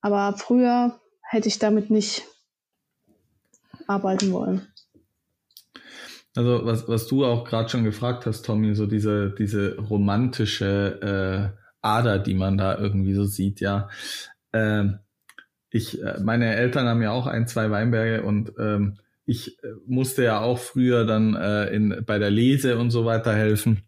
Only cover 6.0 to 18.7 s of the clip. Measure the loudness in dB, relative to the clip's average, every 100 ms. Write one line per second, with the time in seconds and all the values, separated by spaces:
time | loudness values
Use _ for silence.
6 | -20 -20 _ 0 2 2 0 -2 0 -4
7 | 0 0 2 0 -2 -4 -2 0 -2 0
8 | -4 -2 -4 -6 -2 0 0 0 0 0
9 | 0 0 -2 -2 -2 0 -2 -4 -4 0
10 | 2 2 0 0 -2 0 0 0 0 -2
11 | -4 -2 -2 -2 -2 -6 _ _ 0 2
12 | 2 0 0 0 2 2 0 -2 -2 0
13 | 0 0 -2 -2 -4 -2 -2 -2 -4 -10
14 | -12 -12 -14 -20 _ -2 0 2 0 -2
15 | _ _ _ -20 _ _ _ -4 -4 -8
16 | -8 -4 -2 0 0 2 0 0 0 2
17 | 0 -2 -2 -2 -2 0 0 0 2 0
18 | 0 -2 0 -2 -2 -4 -2